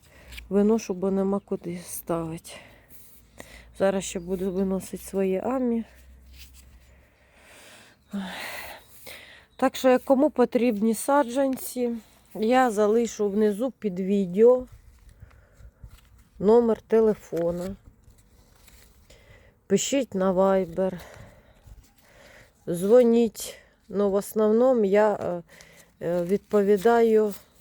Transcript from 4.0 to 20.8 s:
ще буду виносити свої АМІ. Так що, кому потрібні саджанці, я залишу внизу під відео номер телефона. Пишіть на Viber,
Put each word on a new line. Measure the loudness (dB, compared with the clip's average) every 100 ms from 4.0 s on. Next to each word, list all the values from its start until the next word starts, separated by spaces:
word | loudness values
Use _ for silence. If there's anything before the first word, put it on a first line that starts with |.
ще | -6 -10
буду | -6 -6 -4
виносити | -4 -4 -4 -6 -14
свої | -10 -4 -2 -2
АМІ. | -2 -2 -2 -4 -6 -16 -20 -20 -20 -20 -20 -20 -20 -20 _ _ _ _ _ _ -20 -20 -20 -20 -20 _ _ -10 -10 -12 -12 -12 -14 -18 -20 -20 -20 -20 -20 -20 _ -4
Так | -4 2
що, | 2 2
кому | 2 2 2
потрібні | 2 0 2 0 2 0
саджанці, | -2 0 0 0 -2 -2 -2 -8 -4 -4 -4 -12 _ _
я | -6 0 2 2
залишу | 2 2 2 0 -2 -2
внизу | 0 0 0 -6
під | -4 -8 -4
відео | -2 0 0 4 6 6 -2 -18 -20 -20 -20 -20 -20 -20 _ _ -20 _ -20 -20 _ _ _ -4
номер | 2 4 4 -2
телефона. | 0 2 2 0 -6 -4 -4 -4 -8 -12 -20 _ _ _ _ _ _ _ -20 -20 -20 _ _ -20 _ -20 _ _ -2
Пишіть | -2 0 -2 -2
на | -2 -2
Viber, | 2 2 2 -2 -4